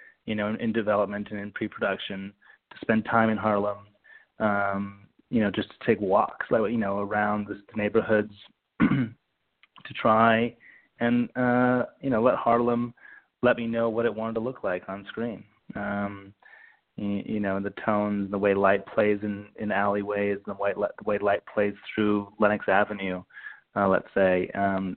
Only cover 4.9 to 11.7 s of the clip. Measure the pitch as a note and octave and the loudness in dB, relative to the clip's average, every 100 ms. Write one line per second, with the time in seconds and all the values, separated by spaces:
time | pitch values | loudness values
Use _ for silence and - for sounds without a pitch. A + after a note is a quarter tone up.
4.9 | G2+ - _ _ B2 G#2 G#2 - - - | -10 -20 _ _ 0 0 0 -6 -4 0
5.9 | G#2 G2 G2+ - - - A#2+ G#2 A#2 G2+ | 0 4 2 2 -4 -2 0 0 0 -2
6.9 | G2+ G2+ G#2+ G#2 G#2 G2+ G2+ - A2 G#2 | -2 -2 -2 0 -2 -4 -10 -8 -4 0
7.9 | A2 G#2+ G#2+ G#2 - - _ _ - - | 0 2 2 0 -8 -20 _ _ 0 2
8.9 | C#3 A2+ - _ _ _ _ _ _ - | 2 0 -6 _ _ _ _ _ _ -18
9.9 | - A#2 A2 A#2 A2+ A#2+ - - - _ | -2 2 6 6 4 0 -4 -20 -20 _
10.9 | _ A#2+ A#2+ A#2+ B2+ B2 B2 B2 | _ 0 2 0 0 2 4 4